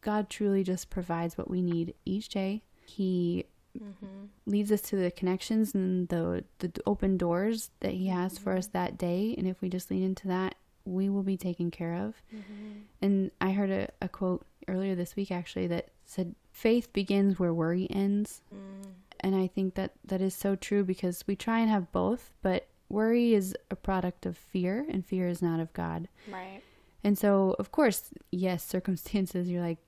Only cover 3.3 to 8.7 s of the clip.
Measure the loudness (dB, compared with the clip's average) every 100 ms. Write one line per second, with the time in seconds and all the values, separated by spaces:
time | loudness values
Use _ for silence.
3.3 | 0 -4 _ _ -14 -14 -14 -14 -14 -18
4.3 | -12 0 0 4 2 2 0 0 0 0
5.3 | 0 0 2 2 2 2 0 0 0 0
6.3 | -2 -4 _ -6 -4 -2 2 2 2 2
7.3 | 2 0 -2 -6 _ -4 -2 0 0 -2
8.3 | -2 -2 -2 -2